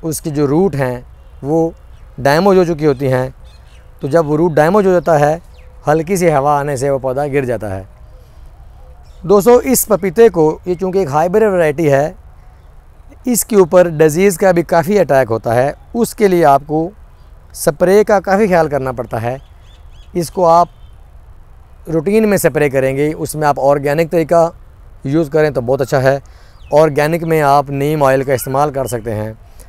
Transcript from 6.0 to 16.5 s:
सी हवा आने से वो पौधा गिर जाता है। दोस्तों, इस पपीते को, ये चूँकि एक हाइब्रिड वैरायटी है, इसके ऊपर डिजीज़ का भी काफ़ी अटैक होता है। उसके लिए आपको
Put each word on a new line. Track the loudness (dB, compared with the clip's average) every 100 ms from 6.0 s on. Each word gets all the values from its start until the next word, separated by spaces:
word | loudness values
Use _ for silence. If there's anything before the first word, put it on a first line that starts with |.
| 0 0
सी | 0
हवा | 0 0 0
आने | -2 -4
से | -2
वो | -2
पौधा | -4 -4 -2
गिर | -2 -2
जाता | -6 -6
है। | -10 -12 -20 -20 -20 -20 -20 -20 -20 -20 -20 -20 -20 -20 -16 0
दोस्तों, | 2 4 2
इस | 4 -2 0
पपीते | -2 -2 2 2
को, | 4 0 0 -6
ये | -6
चूँकि | -2 -2
एक | -2
हाइब्रिड | 0 0 2 2
वैरायटी | 2 0 0 2
है, | 2 0 -6 -20 -20 -20 -20 -20 -20 -20 -20 -20 -12 -4
इसके | -4 0 2
ऊपर | 4 4 2
डिजीज़ | 4 2 4 0 2
का | 2
भी | 2 2
काफ़ी | 0 2 0
अटैक | 2 2 2
होता | -2 -2
है। | 0 0 -4 -10 -4
उसके | -4 0 0
लिए | 4
आपको | 4